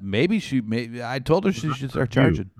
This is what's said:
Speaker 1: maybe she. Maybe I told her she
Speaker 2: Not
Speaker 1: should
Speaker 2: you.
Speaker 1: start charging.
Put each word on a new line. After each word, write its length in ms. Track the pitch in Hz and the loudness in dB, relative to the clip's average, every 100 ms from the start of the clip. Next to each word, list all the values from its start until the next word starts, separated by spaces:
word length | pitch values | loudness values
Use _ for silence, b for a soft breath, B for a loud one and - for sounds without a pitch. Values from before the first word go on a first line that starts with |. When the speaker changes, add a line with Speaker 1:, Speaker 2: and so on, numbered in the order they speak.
Speaker 1:
maybe 400 | 98 101 175 220 | -2 2 2 2
she. 200 | - 135 | 0 -2
Maybe 420 | 107 113 117 120 | 0 -4 -4 -8
I 180 | 120 135 | -6 -4
told 240 | 131 165 | 2 2
her 80 | 202 | 2
she 160 | 147 156 | 0 -2
Speaker 2:
Not 80 | 135 | -4
Speaker 1:
should 60 | |
Speaker 2:
you. 40 | 135 | -4
Speaker 1:
start 200 | - 127 | -2 0
charging. 400 | - 127 80 95 - | 4 4 4 -4 -6